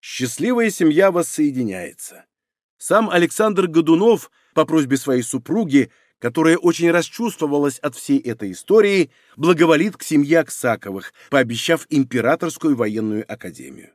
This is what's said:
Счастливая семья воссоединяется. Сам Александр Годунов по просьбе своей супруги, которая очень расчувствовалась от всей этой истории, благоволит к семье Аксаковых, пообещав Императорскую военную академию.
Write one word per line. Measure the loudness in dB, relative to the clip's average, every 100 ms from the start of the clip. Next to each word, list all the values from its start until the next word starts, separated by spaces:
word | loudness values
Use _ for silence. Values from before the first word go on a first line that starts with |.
Счастливая | -14 -8 -8 -4 -2 0 -2
семья | 0 2 4 4
воссоединяется. | 2 -4 -2 -2 -2 -4 -6 -10 -14 -20 -20 _ _ _ _ _ _
Сам | 0 0 2
Александр | 2 0 2 0 0 0
Годунов | 0 4 4 4 2 -2 _ _
по | -2
просьбе | 0 0 0 -2
своей | 0 -2
супруги, | -2 -8 -4 -4 2 2 2 _ _ _
которая | -6 0 2 4
очень | 2 2 2
расчувствовалась | 2 -2 -6 -8 -4 -2 0 -2 -2
от | -10
всей | -10 -2 -2
этой | -2 -8 -8
истории, | -12 2 4 4 2 -2 _ _ -4
благоволит | 0 2 4 4 0 -6
к |
семье | -2 0 2 2
Аксаковых, | 0 -4 -4 -4 -6 -12 -12 _ -2
пообещав | 0 0 -4 -2 -2 0
Императорскую | -2 0 0 0 0 -4 -4 -2
военную | 0 -2 -2 -4 -6 -8
академию. | -12 -14 -16 -18 -20 -20